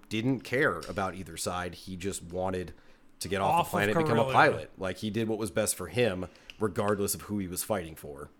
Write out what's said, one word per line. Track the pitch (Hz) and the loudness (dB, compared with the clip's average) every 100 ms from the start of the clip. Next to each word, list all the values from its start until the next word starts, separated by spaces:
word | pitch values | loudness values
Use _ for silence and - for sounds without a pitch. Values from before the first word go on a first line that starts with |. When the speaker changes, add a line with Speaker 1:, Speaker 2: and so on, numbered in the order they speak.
| - | -4
Speaker 1:
didn't | 107 120 127 | -2 0 0
care | - 123 147 85 78 | 0 2 2 2 -2
about | 92 95 | -2 -2
either | 90 90 82 | -4 -10 -6
side. | - 90 87 82 | -4 -2 -4 -8
He | - 92 | -10 -6
just | 95 90 | -6 -6
wanted | 85 87 92 92 85 - - - - - | -6 -2 -2 -2 -4 -10 -20 -20 -20 -12
to | - | -4
get | 190 | 0
off | 190 | 4
Speaker 2:
Off | 170 | 4
Speaker 1:
the | - | 2
Speaker 2:
of | |
Speaker 1:
planet | - 202 165 | 2 2 4
and | 156 | 4
become | 113 | 4
a | |
Speaker 2:
Corellia. | 131 131 147 | 4 6 6
Speaker 1:
pilot. | 82 76 - | 4 -4 -6
Like, | 92 92 | -6 -4
he | 107 | -2
did | 104 110 | 0 0
what | 110 | 0
was | 110 | -2
best | - 104 - | 0 0 -2
for | 90 | -2
him, | 95 120 92 90 - - - | 2 2 2 -4 -12 -20 -4
regardless | 107 90 101 104 98 | -2 0 2 2 2
of | 95 | -2
who | - 104 | -4 -4
he | 92 | -2
was | 87 | -4
fighting | - 104 82 78 | -2 -2 -2 -10
for. | 73 71 73 - | -12 -12 -14 -16